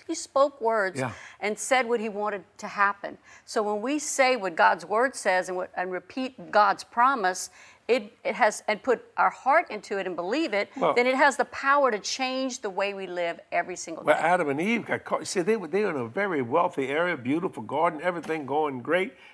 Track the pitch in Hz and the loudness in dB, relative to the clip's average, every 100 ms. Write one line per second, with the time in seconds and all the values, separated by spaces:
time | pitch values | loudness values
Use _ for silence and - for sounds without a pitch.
0 | - 330 - 269 285 285 226 226 190 147 | -10 -10 -4 2 2 2 0 2 0 -2
1 | 127 101 - - 202 208 - 254 233 240 | -4 -6 -18 -8 -6 -4 2 2 2 0
2 | 220 202 208 196 160 _ 202 208 202 - | -2 -4 -4 -4 -10 _ -12 0 0 0
3 | 156 - _ - - 233 208 208 240 294 | -10 -14 _ -20 -6 -2 0 -2 -2 -4
4 | - - 262 254 185 160 202 190 165 208 | -4 2 2 4 -2 4 4 4 -2 0
5 | 262 - 208 185 180 180 185 - 185 180 | 0 0 0 2 0 -6 -6 -6 -6 -6
6 | - - 254 - 170 208 202 202 - 233 | -8 -8 -8 -8 0 4 4 2 -4 2
7 | 254 269 185 185 - - - - - 247 | 2 4 0 -2 -8 -14 -20 -20 0 0
8 | 202 _ 180 214 220 - - 214 - 226 | 0 _ -6 2 2 2 -4 -4 0 -2
9 | - - 185 - 254 311 330 214 - 202 | -2 0 0 2 2 2 2 -8 -6 -4
10 | 185 175 175 277 311 202 202 - 165 185 | -4 -4 -2 0 0 0 -2 0 2 4
11 | 247 262 294 247 - - 269 285 262 208 | 2 4 4 4 -2 -2 2 4 4 0
12 | - - 254 262 262 247 202 185 196 196 | -4 -4 -2 -2 -4 -6 -8 -2 -2 -4
13 | 185 175 170 165 - 175 170 175 - 160 | -8 -4 -4 -4 -4 -4 -2 -6 -10 -6
14 | 147 147 160 180 147 139 196 233 151 123 | 2 4 4 2 2 0 0 0 -2 -6
15 | - - 151 196 175 220 165 185 208 147 | -2 -4 -2 -2 0 0 0 -2 0 -2
16 | 117 127 202 156 117 156 175 147 131 147 | -4 -4 -2 -2 0 2 2 0 -2 0
17 | 180 151 117 156 185 - 107 135 170 156 | 0 -2 -2 -2 -2 -8 -6 0 0 0
18 | 180 170 143 160 131 147 147 131 120 175 | -4 -4 -4 -6 -2 -2 -2 -4 -2 0
19 | 196 - - | -2 -8 -20